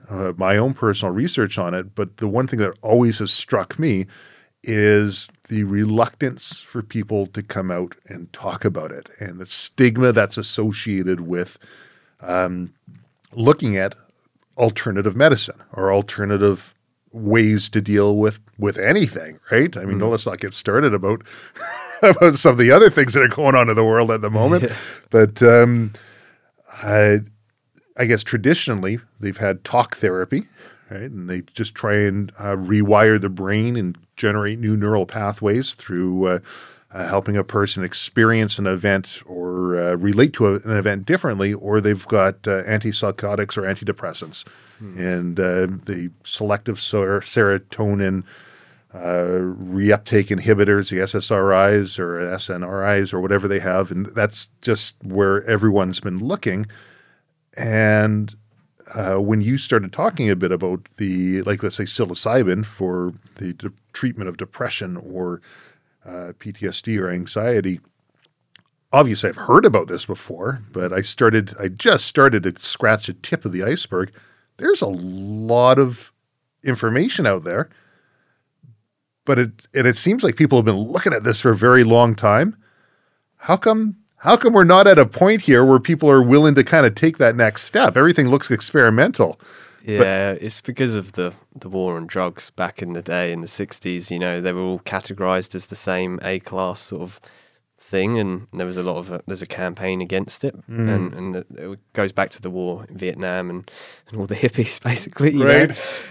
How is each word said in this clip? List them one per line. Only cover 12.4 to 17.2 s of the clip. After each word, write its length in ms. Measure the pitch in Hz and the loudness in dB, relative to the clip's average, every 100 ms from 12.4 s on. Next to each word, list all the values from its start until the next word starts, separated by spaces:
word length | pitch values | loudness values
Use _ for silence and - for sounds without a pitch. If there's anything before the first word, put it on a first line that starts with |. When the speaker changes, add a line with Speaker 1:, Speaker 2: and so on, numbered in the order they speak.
| 90 90 90 _ _ - _ _ _ | -4 -6 -12 _ _ -20 _ _ _
Speaker 1:
looking 440 | 117 113 120 113 98 | -2 2 2 0 -2
at 180 | 95 - _ _ _ _ _ - | -4 -6 _ _ _ _ _ -2
alternative 600 | 113 104 120 98 101 98 | -2 0 -6 -2 -2 2
medicine 420 | 156 123 - - - | 4 2 -2 -14 -16
or 200 | - 95 | -4 0
alternative 840 | 101 101 - 101 101 101 92 - _ _ _ _ | 0 0 -4 -2 2 2 2 -6 _ _ _ _
ways 560 | 117 | -8